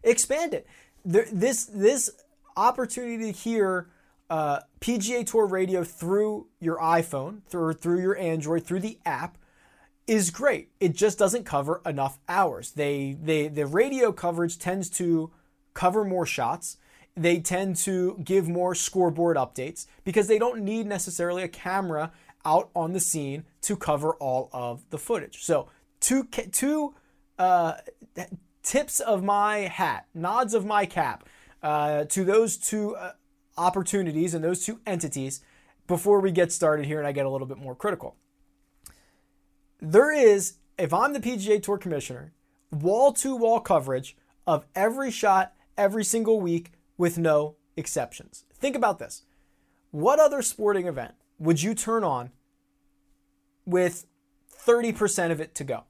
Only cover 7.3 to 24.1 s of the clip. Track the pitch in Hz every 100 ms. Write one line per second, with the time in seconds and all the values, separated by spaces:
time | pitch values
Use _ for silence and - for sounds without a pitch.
7.3 | 208 _ 180 160 160 170 175 185 196 180
8.3 | 160 147 170 170 185 214 226 - 131 170
9.3 | - _ _ _ _ _ _ - 220 180
10.3 | 185 277 214 - _ 185 - 208 202 196
11.3 | 233 - 143 139 170 - 143 135 - -
12.3 | 180 185 87 - 147 143 143 139 139 160
13.3 | 156 151 147 143 165 269 269 233 180 175
14.3 | 170 170 170 180 190 175 - 180 165 160
15.3 | _ _ _ _ - 180 202 202 185 165
16.3 | - 120 165 - - _ _ _ - 170
17.3 | 175 165 185 196 175 - 185 180 214 156
18.3 | 190 165 170 180 175 - 190 180 156 170
19.3 | 156 127 - 131 - - _ - 190 202
20.3 | 220 240 233 202 220 208 196 175 175 175
21.3 | 175 180 - 185 190 190 156 160 - _
22.3 | _ 151 160 - 175 165 185 - 160 139
23.3 | 139 160 _ - 208 - 147 156